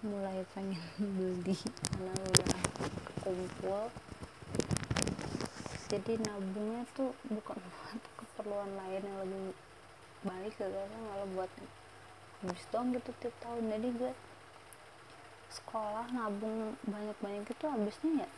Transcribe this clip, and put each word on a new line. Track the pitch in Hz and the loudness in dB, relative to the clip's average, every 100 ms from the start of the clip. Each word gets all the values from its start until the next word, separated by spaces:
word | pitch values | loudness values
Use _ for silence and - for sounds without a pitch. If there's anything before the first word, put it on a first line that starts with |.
| 220 | -2
mulai | 202 196 190 180 - | 0 0 0 -2 -2
pengen | 196 185 170 - | -2 -2 -4 0
<laughs> | 202 190 | 2 4
beli | 185 180 175 190 - - - | 4 4 4 4 2 0 2
karena | 190 185 190 | 2 2 0
udah | 190 185 185 190 185 - - - - | 8 8 10 4 4 2 -2 -2 -6
kekumpul. | - - 185 185 - 190 196 226 - - - - - - - - - - - - - - - - - - - - | -2 0 2 0 -2 0 2 0 -4 -10 -10 -10 -12 -6 -2 2 2 4 4 4 2 -2 0 -2 -2 -6 -6 2
Jadi | 202 196 226 220 | 2 4 2 2
nabungnya | 202 190 196 214 233 247 - | 2 0 0 0 0 -4 0
tuh | 269 - - | 0 0 -2
bukan | 214 - - 180 | -2 -2 -6 -6
<laughs> | |
buat | - - 220 - - | -10 -8 -8 -8 -12
keperluan | 233 - 208 202 196 | -12 -6 -2 0 -2
lain | 196 190 190 196 | -2 -2 -2 -2
yang | 196 | -2
lebih | 190 190 190 - - - - - - - 196 | -2 0 -2 -6 -12 -18 -18 -18 -18 -4 -4
baik | 185 202 214 | -2 -4 -2
gitu, | 196 | 0
tapi | 196 196 220 220 | 0 -2 -4 -4
malah | 196 202 190 | -2 0 0
buat | 185 - - - - - - - - - 185 | 0 -2 -14 -14 -16 -16 -16 -16 -16 -6 -4
habis | - - | -4 2
doang | 220 247 | 2 4
gitu | 247 240 240 | 2 0 -4
tiap | 247 - 233 | -4 -4 -4
tahun. | 233 226 | 0 2
Jadi | 214 240 233 | 4 2 2
gue | 254 254 - - - - - - - - - - - - - | 0 -2 -10 -16 -16 -16 -16 -16 -16 -16 -16 -16 -16 -16 -12
sekolah | - - 226 214 214 240 | -12 -4 -2 0 0 0
nabung | 247 220 202 220 220 220 - - | 2 2 2 2 2 0 0 -2
banyak-banyak | 208 214 208 202 202 208 | 0 -2 -2 -2 -2 -2
gitu, | - 311 | 0 2
habisnya | 262 208 - 311 311 | 4 2 4 4 4
ya | - | 4